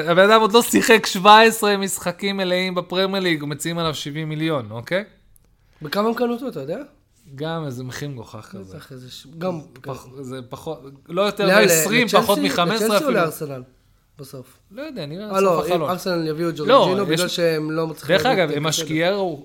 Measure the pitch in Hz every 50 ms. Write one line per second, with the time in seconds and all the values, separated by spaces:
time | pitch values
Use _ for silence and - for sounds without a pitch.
0 | 151 165 170 180 196 202 220 220 220 208 202 233 233 - - 196 190 - 226 214
1 | - - - 196 175 208 208 220 226 226 220 226 214 208 202 196 196 190 - -
2 | - 180 170 - 202 196 196 196 190 180 180 180 185 185 180 180 175 175 180 185
3 | 190 190 196 196 185 180 165 151 147 147 151 127 - 165 170 170 170 160 147 -
4 | - 147 143 156 160 156 156 151 160 160 156 135 113 104 110 120 113 - 170 190
5 | 214 - _ _ _ _ _ _ _ _ _ _ _ _ _ - 151 147 151 196
6 | 208 233 233 233 247 233 240 233 277 247 170 156 135 139 175 247 294 - _ _
7 | _ _ _ _ _ - 139 131 147 160 165 165 156 143 123 123 127 127 120 -
8 | 147 143 139 117 107 - - 107 104 - - 98 95 95 95 98 - - 139 127
9 | 127 123 - - - 139 143 165 175 185 175 156 131 - - - - 135 131 -
10 | - - 127 139 139 123 131 131 123 113 143 127 - 165 156 - - 139 139 -
11 | _ - 165 180 202 214 208 - 202 185 190 214 214 185 165 160 156 190 220 247
12 | 240 196 185 185 165 - 202 196 190 185 175 180 170 170 214 226 214 220 208 202
13 | 311 277 233 202 170 160 151 - 160 139 139 127 127 - _ _ _ _ _ _
14 | _ _ _ - 143 - - 135 123 - _ _ _ _ 196 247 294 320 269 214
15 | 151 143 156 185 214 208 190 190 196 190 170 151 - 160 180 170 156 139 185 175
16 | - 196 175 170 160 156 156 151 170 170 156 143 151 - 254 269 202 185 185 202
17 | 202 - 160 165 180 170 - 180 170 165 160 156 156 156 156 160 165 160 151 -
18 | - 135 175 190 - 254 247 190 170 151 151 143 151 160 147 - 160 147 156 156
19 | 165 180 202 202 190 180 151 139 -